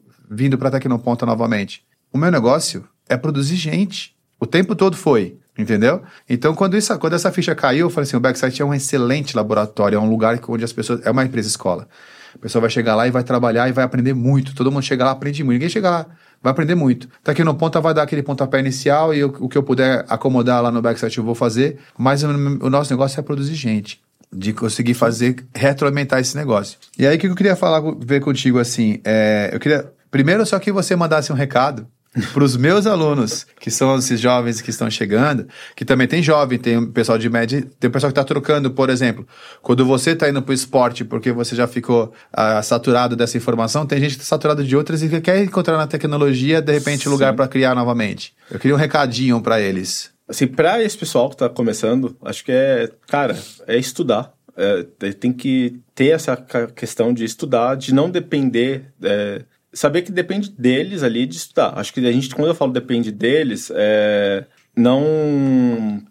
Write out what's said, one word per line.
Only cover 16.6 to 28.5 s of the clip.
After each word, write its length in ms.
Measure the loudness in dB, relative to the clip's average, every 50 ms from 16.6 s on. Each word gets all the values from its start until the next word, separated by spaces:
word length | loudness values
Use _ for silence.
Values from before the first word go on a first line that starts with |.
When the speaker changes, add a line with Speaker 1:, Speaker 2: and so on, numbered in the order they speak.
| 0 0 2
Speaker 1:
muito. 320 | 2 2 2 2 0 -4 -12 -20 _
Tá 100 | -2 0
aqui 120 | 2 2 2
no 100 | 2 2
Ponta, 240 | 0 0 0 0 2
vai 140 | 2 2
dar 100 | 2 2 0
aquele 180 | 0 -2 -4
pontapé 360 | -4 -4 -4 -2 -2 0 0 0
inicial 540 | 0 -2 -4 -2 0 2 2 4 2 2
e 60 | 2 2
eu, 100 | 0 0 -2 -4
o 120 | -8 -2
que 80 | -2 0
eu 40 |
puder 440 | 0 2 2 2 2 2 2 0 -2 -4
acomodar 540 | -4 -2 0 0 2 2 2 4 2 2
lá 80 | 2 2
no 80 | 0 0
Backside 380 | 0 0 -2 -2 -4 -4 -4 -4
eu 60 | -4
vou 100 | -4 -2
fazer. 420 | 0 0 0 2 0 0 -2 -2 -8 -16 -16 _
Mas 260 | -2 0 2 2 2 0
o, 40 | 0
o 420 | 0 0 0 0 -2 -2 0 0
nosso 200 | 2 2 0 0
negócio 300 | 0 0 0 0 -2 -4
é 20 |
produzir 320 | -6 -6 -4 -4 -4 -4 -6
gente. 460 | -4 -2 -2 -2 -2 -4 -8 -14 -20 _ _ _ _ _ _ -12
De 200 | -6 -6 -4 -4
conseguir 400 | -2 -4 -2 -2 0 0 0 0
fazer, 500 | 2 2 0 2 2 0 0 0 -2 -8 -12 -2
retroalimentar 680 | 2 2 2 2 2 0 0 0 0 0 0 0 0
esse 140 | 0 -2 -4
negócio. 440 | -4 -2 0 0 0 0 -4 -10 -18 -20 _ -2 2
E 80 | 2
aí, 100 | 4 4
o 40 | 2
que 60 | 2 0
eu 60 | 0
queria 200 | 2 2 2 2
falar, 280 | 2 2 2 2 2 0 -2 -6 -6
ver 200 | -2 -2 0 0
contigo, 380 | 0 0 -2 0 0 2